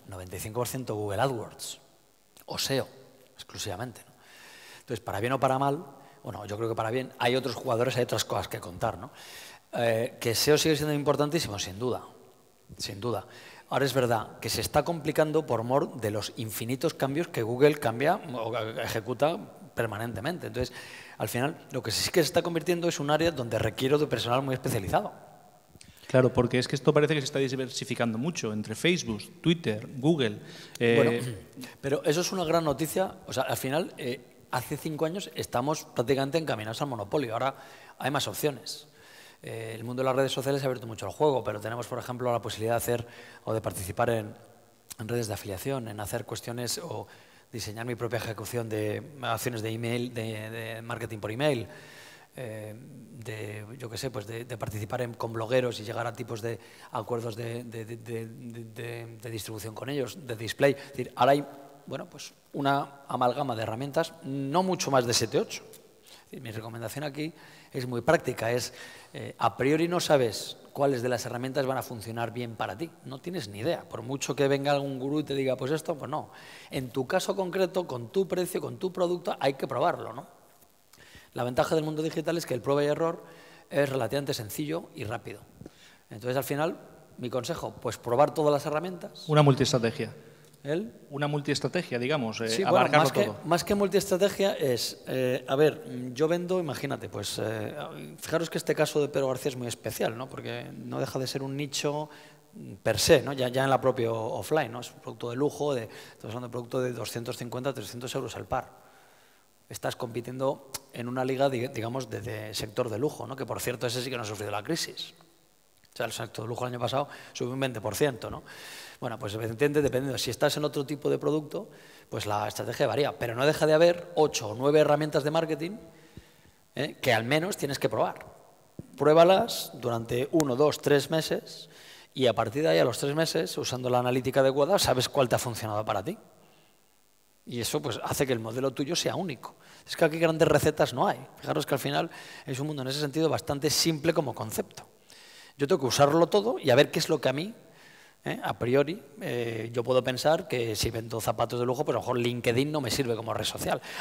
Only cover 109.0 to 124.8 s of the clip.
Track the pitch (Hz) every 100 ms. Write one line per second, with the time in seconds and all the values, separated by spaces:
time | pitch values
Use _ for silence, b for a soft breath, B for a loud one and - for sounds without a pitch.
109 | b b b b b _ _ 107 135 -
110 | 120 117 113 127 135 147 - - - -
111 | 120 127 127 131 139 127 113 - 117 131
112 | 123 110 107 110 107 107 107 104 120 107
113 | 151 151 113 131 117 117 - 120 123 123
114 | 123 123 107 104 107 104 104 165 - -
115 | - - - _ _ _ _ _ _ -
116 | 113 113 117 - 113 117 123 123 120 127
117 | - B B - 123 131 135 113 107 101
118 | 147 117 107 127 - B B B B B
119 | 127 113 107 107 113 113 147 147 139 127
120 | 139 123 - 113 147 151 151 147 139 143
121 | 147 139 147 151 147 165 214 B B B
122 | B 117 104 104 107 - 110 117 139 113
123 | 139 - 120 117 139 156 151 156 170 175
124 | - - 151 - 107 107 135 151